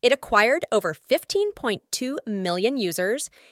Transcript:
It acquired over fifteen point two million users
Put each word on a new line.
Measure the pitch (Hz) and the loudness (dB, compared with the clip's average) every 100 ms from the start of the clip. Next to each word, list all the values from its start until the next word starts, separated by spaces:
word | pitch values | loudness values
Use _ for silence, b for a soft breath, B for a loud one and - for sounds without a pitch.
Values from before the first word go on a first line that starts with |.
It | 247 | 4
acquired | 262 - 220 220 269 - | 2 2 4 4 2 2
over | 220 180 | 0 0
fifteen | 156 _ 285 - 403 415 | -6 _ 0 2 -2 -2
point | 403 254 202 _ | -2 -4 -4 _
two | - 254 285 - | -6 -4 -6 -6
million | 208 180 175 208 277 | -4 -2 0 0 0
users | 190 165 185 254 - b b | -2 -2 -2 -2 -6 b b